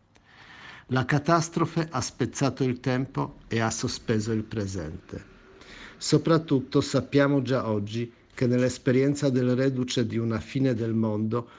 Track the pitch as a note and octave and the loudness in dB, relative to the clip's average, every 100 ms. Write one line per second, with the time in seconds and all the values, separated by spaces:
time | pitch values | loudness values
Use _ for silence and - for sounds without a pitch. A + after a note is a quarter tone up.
0 | _ _ _ - - - - - - B2+ | _ _ _ -20 -20 -20 -20 -16 -2 0
1 | B2 D3 C#3+ E3+ D#3+ F3 D#3+ E3 D#3+ C3 | 2 2 4 4 2 -2 -2 -2 -2 -4
2 | - - A#2+ - C3+ B2+ C3 B2 C3+ B2+ | -6 -4 -4 0 0 2 0 0 -2 -2
3 | C3+ C#3+ C#3 - - A2+ A2+ - A#2+ - | -2 -4 -6 -8 -4 0 0 -2 -4 -4
4 | - A2 G#2+ A2 G#2+ A2 G2 F#2+ D#2 D#2+ | -2 -2 0 -2 -4 -4 -4 -6 -8 -10
5 | - - - - - - - - - - | -12 -14 -14 -20 -20 -20 -20 -20 -20 -10
6 | - D3+ E3 E3 D#3+ C#3 B2 C#3+ C#3 C3+ | 2 2 4 2 4 0 2 0 0 0
7 | - C#3 C#3 C#3+ A#2+ C3 G#2+ G#2+ G2+ A2+ | 2 2 4 2 0 -2 0 -2 -2 -6
8 | A#2+ - _ - B2 B2 B2+ B2+ - B2+ | -6 -10 _ -2 2 2 2 0 2 2
9 | C#3 C#3+ C#3+ B2+ B2 B2 C3+ B2+ B2+ C3+ | 2 2 2 2 2 2 2 0 -2 -2
10 | A2 A2 A2+ A2 - C3+ C3+ A2+ A2+ A2+ | -2 -2 -2 -2 -4 0 0 0 0 0
11 | A2 G#2+ A2 A#2+ - | 0 0 -2 -2 -6